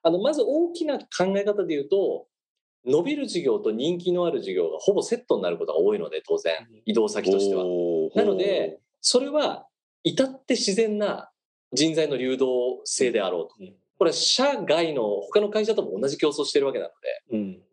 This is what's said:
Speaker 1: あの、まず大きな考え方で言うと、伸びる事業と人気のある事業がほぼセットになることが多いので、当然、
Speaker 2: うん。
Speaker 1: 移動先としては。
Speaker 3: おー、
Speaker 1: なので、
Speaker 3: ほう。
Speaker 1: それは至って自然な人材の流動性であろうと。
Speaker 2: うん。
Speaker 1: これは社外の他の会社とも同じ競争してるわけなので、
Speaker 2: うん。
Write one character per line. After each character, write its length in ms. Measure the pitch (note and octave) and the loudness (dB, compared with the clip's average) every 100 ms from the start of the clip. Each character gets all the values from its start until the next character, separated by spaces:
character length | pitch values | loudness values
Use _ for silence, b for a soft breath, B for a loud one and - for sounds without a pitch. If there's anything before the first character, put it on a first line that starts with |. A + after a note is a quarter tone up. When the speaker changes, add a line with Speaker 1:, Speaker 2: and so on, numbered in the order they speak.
Speaker 1:
あ 80 | E3 | 0
の、 120 | F3+ | 2
ま 120 | B3 | 0
ず 100 | D4+ A3+ | 0 0
大 260 | D4+ E4+ | 2 0
き 140 | E4+ D#4 | -2 -4
な 140 | A#3 | -4
考 360 | - - F#3 G3 | -6 -2 0 0
え 60 | |
方 220 | G3+ G3+ | 0 -2
で 100 | E3+ | -2
言 100 | D3 | -2
う 40 | - | 0
と、 400 | G3 D#3 E2+ - _ _ _ _ _ B2 | 0 2 -2 -8 _ _ _ _ _ 0
伸 160 | D3 | 2
び 140 | G#3+ D4 | 2 -2
る 100 | B3 | -4
事 160 | F3 | -2
業 160 | C3+ G#2 | 0 2
と 140 | A2 | 0
人 260 | A2 D3+ F3 | 0 -2 -2
気 140 | F3+ | 0
の 140 | F3 E3+ | 0 0
あ 40 | |
る 100 | C3 | -2
事 140 | F#2+ | -2
業 160 | F2+ E2 | -2 -2
が 80 | D#2 | 0
ほ 140 | - | 0
ぼ 100 | G3 | 0
セ 140 | - A#3 | 0 -4
ッ 60 | - | 0
ト 80 | A#2 | 0
に 60 | |
な 80 | F2 | 0
る 80 | E2+ | -4
こ 80 | D#2+ | -2
と 60 | |
が 60 | D#2 | 2
多 140 | G2 G2+ | 2 2
い 20 | |
の 100 | D#2 | -4
で、 140 | D#2 | -8
当 140 | - E2 | -2 -2
然、 300 | E2+ D#2+ - | 0 -4 -6
Speaker 2:
う 20 | |
ん。 100 | - | -12
Speaker 1:
移 100 | A2 | -2
動 140 | A2 G#2 | 0 0
先 240 | G#2 F2+ | 0 2
と 80 | G2 | 2
し 80 | G2 | 2
て 60 | F#2+ | 0
は。 80 | |
Speaker 3:
お 460 | F2+ F2 E2+ E2 D#2+ | 0 -2 0 0 0
ー、 60 | G#3 | 2
Speaker 1:
な 60 | |
の 140 | G#3 F#3 | 2 2
で、 340 | G3+ E3+ - | 0 0 -2
Speaker 3:
ほ 40 | - | -8
う。 40 | _ _ | _ _
Speaker 1:
そ 200 | - B3 | 0 2
れ 80 | C#4+ | 2
は 380 | D4 C4 - - _ _ _ | 0 0 -4 -12 _ _ _
至 180 | D#3+ D#3+ | -6 0
っ 60 | C4+ | 0
て 260 | - - | 0 -4
自 200 | A3+ - | -2 0
然 240 | F#3+ A3 G#3 | 0 0 0
な 320 | G3+ - - _ _ _ _ | -4 -6 -12 _ _ _ _
人 200 | B2+ D#3+ | 0 0
材 120 | D#3+ D3+ | 2 0
の 100 | B2+ | 0
流 200 | B2+ C3 | -2 0
動 440 | C3 B2+ B2+ B2+ | 2 2 0 -4
性 260 | - - B2 | -6 0 0
で 100 | A2 | 2
あ 80 | F#2 | 0
ろ 140 | F2 | -2
う 60 | E2 | -6
と。 60 | _ | _
Speaker 2:
う 60 | |
ん。 100 | F#2 - _ - | -20 -20 _ 0
Speaker 1:
こ 60 | E3+ | 2
れ 40 | |
は 40 | |
社 420 | - - - C#4 C4+ | 2 0 2 2 0
外 300 | E3 D#3+ E3 | 0 0 2
の 260 | C#3 G#2+ G2+ | 0 0 -2
他 200 | - G#3 | 2 2
の 80 | G#3 | 2
会 160 | G#3+ | 0
社 120 | G#3+ G3+ | 0 0
と 60 | |
も 160 | - F#3 | -2 -2
同 80 | C3+ | -2
じ 80 | C#3+ | 0
競 120 | D3+ | 0
争 140 | C#3+ | 0
し 60 | C#3 | 0
て 80 | C#3+ | 2
る 80 | C#3 | 2
わ 60 | |
け 80 | A#2+ | -2
な 60 | D#2 | -6
の 40 | _ B1 - - | _ -8 -8 -6
で、 60 | G#2+ | -6
Speaker 2:
う 40 | |
ん。 220 | G2 F2+ _ | -6 -10 _